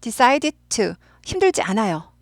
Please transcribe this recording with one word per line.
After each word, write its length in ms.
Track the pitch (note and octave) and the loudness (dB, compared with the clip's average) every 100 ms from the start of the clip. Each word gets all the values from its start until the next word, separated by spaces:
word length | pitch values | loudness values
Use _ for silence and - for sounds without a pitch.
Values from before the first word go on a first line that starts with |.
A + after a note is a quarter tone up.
decided 560 | - A3 B3 C#4 D4 - _ | -10 2 2 4 0 -8 _
to, 260 | - F#3+ E3+ _ _ | -2 -2 -2 _ _
힘들지 380 | - F#4 F#4+ - | -10 0 2 2
않아요. 500 | - F#3+ G#3+ D#3+ E3 _ | -2 -2 0 -2 -8 _